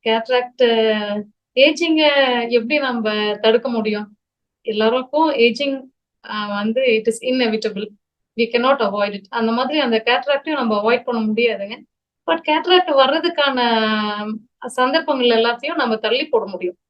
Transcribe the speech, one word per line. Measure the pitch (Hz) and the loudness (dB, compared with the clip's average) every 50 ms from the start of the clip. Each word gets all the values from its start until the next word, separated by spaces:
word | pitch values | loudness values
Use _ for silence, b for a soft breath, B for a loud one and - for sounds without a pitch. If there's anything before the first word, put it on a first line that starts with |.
| _ | _
கேட்ராக்ட் | 226 220 226 226 - 254 247 247 247 _ - 254 233 226 226 220 220 214 214 208 208 208 214 208 - _ _ _ _ _ | 0 -2 -2 0 0 0 0 0 -2 _ 2 2 2 4 2 2 2 0 -2 -2 -4 -6 -6 -8 -10 _ _ _ _ _
ஏஜிங்க | 254 269 311 311 294 339 330 320 311 311 294 285 277 269 254 247 240 240 233 | 4 4 4 4 2 0 0 2 2 4 4 4 4 2 2 2 0 -2 0
எப்படி | 240 233 226 240 302 294 | 0 0 0 0 -2 -2
நம்ம | 277 262 240 233 220 214 214 214 208 208 208 | -2 -2 -4 -2 -2 -2 -2 -2 -2 -2 -4
தடுக்க | 208 220 220 220 240 233 262 | 2 2 2 2 4 0 0
முடியும்? | 233 220 214 214 208 208 214 - _ _ _ _ _ _ _ _ _ _ | -4 -2 -2 -2 -4 -6 -8 -10 _ _ _ _ _ _ _ _ _ _
எல்லாருக்கும் | _ - 214 208 220 226 233 262 254 - - 302 330 311 277 | _ -6 -2 0 0 2 0 0 -4 -2 0 2 2 2 4
ஏஜிங், | - 233 240 233 - 285 277 269 269 254 262 _ _ _ _ _ _ _ - | 4 2 2 2 0 -4 -4 -4 -6 -10 -16 _ _ _ _ _ _ _ -10
ஆ, | - 214 208 208 202 | -8 -8 -6 -6 -4
வந்து | 202 208 220 226 254 269 254 220 | -4 -2 -2 -2 0 2 2 2
it | 220 214 | 2 0
is | 233 220 - - | -2 -4 -2 -4
inevitable. | 254 254 262 247 220 214 220 220 214 190 202 214 208 - _ _ _ _ _ _ _ _ | -4 -2 0 0 0 -2 -2 -4 -6 -6 -6 -10 -10 -12 _ _ _ _ _ _ _ _
We | 220 | -4
cannot | 233 226 - 233 240 262 277 269 | -4 0 0 0 2 2 2 2
avoid | 226 196 196 208 202 202 202 | 0 -2 0 -2 -4 -4 -4
it. | 202 - _ | -10 -14 _
அந்த | - 233 226 226 | -6 -2 -2 0
மாதிரி | 233 240 262 247 302 311 | 0 0 -2 0 0 0
அந்த | 277 240 220 214 220 | 0 2 0 0 2
கேட்ராக்டையும் | 240 247 262 254 285 285 277 - 320 | 2 0 0 0 -2 -2 -2 -2 -4
நம்ம | 311 285 254 226 214 202 | -4 -2 0 0 -2 0
அவாய்ட் | 208 226 240 247 - | 2 2 0 0 0
பண்ண | - 240 226 220 214 | -4 -4 -2 -2 -2
முடியாதுங்க. | 214 226 240 233 214 196 202 202 226 - - _ _ _ _ _ _ _ _ - | 0 0 0 0 0 -2 -8 -10 -12 -14 -16 _ _ _ _ _ _ _ _ -2
But | 330 330 - | -2 -2 0
கேட்ராக்ட் | - 302 320 - 349 370 359 359 | 0 0 0 2 4 4 4 4
வர்றதுக்கான | 339 294 269 262 262 285 320 330 349 339 - 285 277 262 254 240 233 226 220 220 214 214 214 214 214 208 208 208 214 220 214 - _ _ _ - | 4 4 4 4 4 2 0 -2 -2 0 0 0 0 2 0 2 2 2 2 2 0 0 0 -2 -4 -4 -6 -6 -8 -8 -10 -12 _ _ _ -12
சந்தர்ப்பங்கள் | 247 - - 254 254 285 320 320 - 285 262 247 | -8 -2 0 0 2 2 0 0 0 -2 2 2
எல்லாத்தையும் | 240 226 220 226 233 240 233 - 294 330 | 2 4 4 2 0 -2 -2 -6 -6 -2
நம்ம | 320 262 240 220 | -2 -2 -2 -2
தள்ளி | 220 220 214 226 262 311 | -2 0 -2 0 0 -2
போட | 302 - 226 - | -2 -2 -2 -2
முடியும். | 208 190 180 180 180 - _ _ | -4 -10 -8 -8 -8 -10 _ _